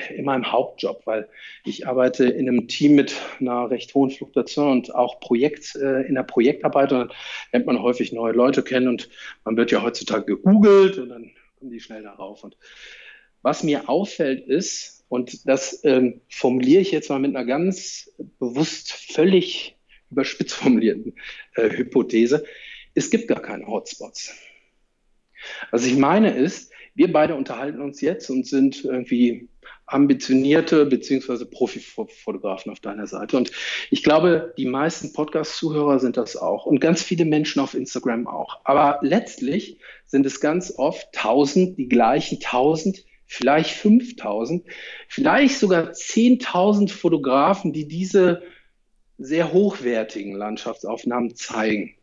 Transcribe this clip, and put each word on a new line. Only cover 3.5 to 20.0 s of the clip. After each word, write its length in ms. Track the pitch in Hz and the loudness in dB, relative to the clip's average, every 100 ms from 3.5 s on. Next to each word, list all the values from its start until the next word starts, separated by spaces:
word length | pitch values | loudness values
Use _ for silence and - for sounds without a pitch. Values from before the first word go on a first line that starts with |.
| 123 117 | -2 -2
recht 240 | 120 - | -4 -2
hohen 160 | 139 135 | 0 0
Fluktuation 600 | 135 - 131 120 - 147 | -2 -6 -4 -2 0 2
und 220 | 127 - - | 2 0 -2
auch 240 | 123 - | -2 -2
Projekt, 540 | - 117 147 - - 135 | -2 0 0 -2 -12 -6
äh, 260 | 139 135 131 | -2 -2 -2
in 80 | 131 | -4
der 80 | |
Projektarbeit 680 | 127 - 123 147 147 139 139 | -2 2 2 2 0 2 2
und 80 | 127 | 2
dann 120 | 120 - - - - | -2 -8 -14 -16 -4
lernt 140 | 123 120 | -2 0
man 140 | 120 | 0
häufig 300 | 120 123 120 | 0 -2 -4
neue 220 | 113 117 | -4 0
Leute 300 | 113 127 139 | 2 2 2
kennen 240 | - 127 127 | 0 0 0
und 180 | 117 - - - - 110 | -2 -8 -18 -20 -12 -4
man 100 | 113 | 0
wird 160 | 117 | 2
ja 100 | 104 | 2
heutzutage 420 | 117 - - 110 104 | -2 -6 -4 -4 -2
gegoogelt 720 | 98 190 214 208 196 190 185 | 0 4 6 8 8 6 2
und 120 | 123 | -10
dann 200 | 117 117 _ _ _ | -14 -20 _ _ _
kommen 120 | 131 | -16
die 80 | 113 | -16
schnell 220 | - 110 | -16 -18
darauf. 400 | 107 95 95 107 | -18 -16 -16 -16
Und 140 | 98 - - - - - - - _ _ | -20 -20 -20 -20 -20 -20 -20 -20 _ _
was 200 | 131 147 | -2 0
mir 240 | 156 143 - | 0 -2 0
auffällt 580 | 147 202 - 143 131 - | -2 -2 -2 -2 -2 -2
ist, 580 | 147 196 - - - - | -2 -2 -10 -14 -18 -8
und 380 | 127 123 - - | -6 -6 -6 -2
das, 320 | 135 - - 151 | 0 -2 -2 2
ähm, 340 | 131 127 - - | 4 2 -2 -16
formuliere 540 | - 131 127 127 180 | -4 -2 2 4 4
ich 100 | 190 | 4
jetzt 180 | 156 - | -2 -4
mal 100 | 135 | -4
mit 140 | 139 131 | -4 -4
einer 100 | 120 | -4
ganz 640 | 143 185 185 - - - - - - | -2 -2 -4 -8 -16 -18 -20 -18 -8
bewusst 520 | 123 127 156 - - | -6 -2 -4 -4 -12
völlig 840 | - - - 180 185 - - - _ _ _ | -14 -8 0 4 4 2 -6 -12 _ _ _